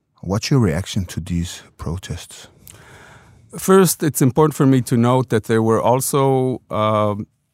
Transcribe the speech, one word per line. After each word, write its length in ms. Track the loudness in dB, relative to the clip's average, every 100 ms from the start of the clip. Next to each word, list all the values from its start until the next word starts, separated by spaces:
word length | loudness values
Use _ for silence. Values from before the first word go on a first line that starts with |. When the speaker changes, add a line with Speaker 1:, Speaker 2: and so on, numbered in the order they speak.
| _ _
Speaker 1:
What's 280 | -6 -6 0
your 100 | 2
reaction 460 | 2 0 -4 -6 -6
to 140 | -8
these 420 | -6 -4 -6 -10 -20 _
protests? 720 | -10 -10 -10 -14 -14 -20 -20 _ -20 -20 -20 -20 -20 -20 -20 _ _ -6
Speaker 2:
First, 460 | 2 4 4 2
it's 180 | -4 0
important 340 | 2 2 0 2
for 100 | 2
me 160 | 2
to 160 | 2 0
note 320 | 2 2 0
that 140 | -2 0
there 160 | 0
were 200 | 2 2
also, 800 | 2 0 0 0 0 0 -2 -4 -6
uh, 460 | -2 0 0 0 -4 -8 _ _